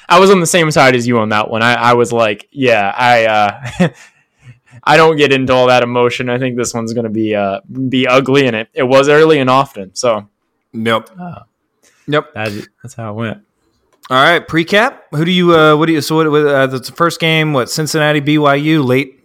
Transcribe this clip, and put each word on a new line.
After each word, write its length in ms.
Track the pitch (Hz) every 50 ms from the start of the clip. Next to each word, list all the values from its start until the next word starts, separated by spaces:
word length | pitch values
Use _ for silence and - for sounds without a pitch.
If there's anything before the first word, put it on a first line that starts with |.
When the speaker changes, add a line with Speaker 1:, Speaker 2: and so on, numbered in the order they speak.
| _ -
Speaker 1:
I 100 | 180 180
was 100 | 190 190
on 100 | 202 185
the 60 | 165
same 240 | 156 - 180 160 156
side 220 | 147 170 139 131 127
as 100 | 123 117
you 120 | 123 120 117
on 80 | 107 110
that 180 | 110 107 107 -
one. 140 | 117 110
I, 120 | 117 120 120
I 200 | 117 117 120 123
was 180 | 120 120 107
like, 360 | 117 117 113 107 107 - - _
"Yeah, 420 | - 139 131 120 113 104 101 98 -
I, 300 | - 123 123 123 117 113
uh, 600 | 110 107 107 104 101 101 127 135 117 - - 180 156 -
<laughs> 880 | - - _ _ _ _ _ _ _ _ 123 - _ _ _ _ - -
I 120 | - 151
don't 200 | 160 160 160 160
get 160 | 147 143 135
into 200 | 135 131 131 127
all 160 | 127 127 123 123
that 140 | 123 123
emotion. 460 | 120 120 123 123 120 120 120 - 127 123
I 100 | 123 127
think 180 | 135 127 120
this 180 | 123 117 113 -
one's 180 | 117 113 113
gonna 160 | 113 120 117 110
be, 240 | 104 110 110 107 107
uh, 260 | 101 101 98 98 98 _ - 123 131 131 127
be 180 | 123 127 127
ugly," 400 | 127 127 135 135 131 135 143 135
and 80 | 127 113
it, 120 | 110 113 _ -
it 80 | 160
was 260 | 135 123 135 135 139 147
early 300 | 147 151 160 160 156 143
and 120 | 131 127
often. 440 | 127 135 135 - - 104 95 95 -
So, 340 | - - 120 110 104 101 _ _ _ _ _ _ _ _ _
Speaker 2:
Yep. 380 | - 113 113 117 113 110 - - _ 180
Speaker 1:
uh, 220 | 180 175 - - - _ _ _ _ _ _ _ _ _ _ _ - -
Speaker 2:
Yep. 260 | 147 151 147 - -
Speaker 1:
that's, 340 | 104 110 110 101 107 - - _ _
that's 120 | - 120 -
how 160 | - 113 107
it 40 | 104
went. 240 | 110 117 107 107 208 _ _ _ _ _ _ _ _ _ _ _ _ _ -
Speaker 2:
All 120 | 127 131
right, 240 | 139 165 175 156 -
precap. 520 | - 156 165 165 - 196 208 233 269 - - _ -
Who 140 | 156 147 165
do 80 | 175
you, 240 | 185 180 175 175 170
uh, 180 | 160 156 156 151
what 100 | 147 160
do 60 | 160
you, 80 | 160 147
so 140 | 131 - 160
what, 140 | 160 160 151
what, 160 | 147 151 151
uh, 200 | 143 143 135 135 131
the 120 | 131 127 - - -
first 240 | - 170 165 - -
game, 340 | 170 160 160 156 156 156
what, 160 | 147 131 113 -
Cincinnati, 500 | - 160 156 139 - 151 151 151 151 151
B 180 | 139 151 151 151
Y 160 | 147 139 139
U, 280 | 143 147 156 160 156
late, 420 | 135 120 127 135 143 - _ _ _